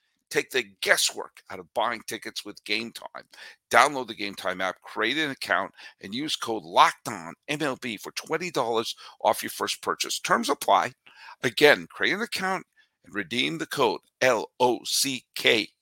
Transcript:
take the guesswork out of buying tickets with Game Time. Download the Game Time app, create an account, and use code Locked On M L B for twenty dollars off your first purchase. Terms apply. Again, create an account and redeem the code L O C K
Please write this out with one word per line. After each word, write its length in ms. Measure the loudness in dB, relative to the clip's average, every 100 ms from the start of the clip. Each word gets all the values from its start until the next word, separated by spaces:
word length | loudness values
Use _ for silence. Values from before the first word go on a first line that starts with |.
| _ _ -4
take 180 | -2 0
the 160 | -2 -4 -4
guesswork 640 | 0 2 2 -2 -12 -14 -16
out 80 | -14
of 160 | -8 -2
buying 260 | 0 -2 -8
tickets 360 | -10 -8 -12
with 220 | -12 -14 -6
Game 260 | -6 -6
Time. 320 | -12 -16 -16 -20 -20 -20 -20 2
Download 360 | 6 6 2 -8
the 80 | -8
Game 200 | -8 -6
Time 280 | -8 -4
app, 180 | -4 -6
create 380 | -12 -4 -2 -2
an 120 | -4
account, 440 | -6 0 0 0 -10 -20 -16
and 140 | -12 -8
use 220 | -6 -6
code 260 | -4 -6
Locked 460 | -2 4 4 4 -8
On 260 | -10 -10 -14 -8
M 120 | -4
L 160 | -4 -4
B 220 | -8 -10
for 140 | -10
twenty 380 | -12 -6 -6 -4
dollars 460 | -2 0 0 -2 -6 -14 -2
off 220 | 0 0
your 80 | -2
first 320 | -6 -4 -4
purchase. 360 | -4 -4 -4 -4
Terms 300 | 0 0 2
apply. 460 | -2 4 4 4 -4 -20 -20 -20 -6
Again, 440 | -4 6 6 6 2
create 240 | -2 -2 0
an 80 |
account 420 | -4 -6 -4 -4 -8 _ _ _ -12
and 100 | -8
redeem 440 | -4 0 -2 -2
the 80 | -6
code 340 | 2 2 2 _ 2
L 280 | 4 4 0 2
O 220 | 2 2 0
C 420 | 0 0 -4 -10 0
K 340 | 4 4 2 _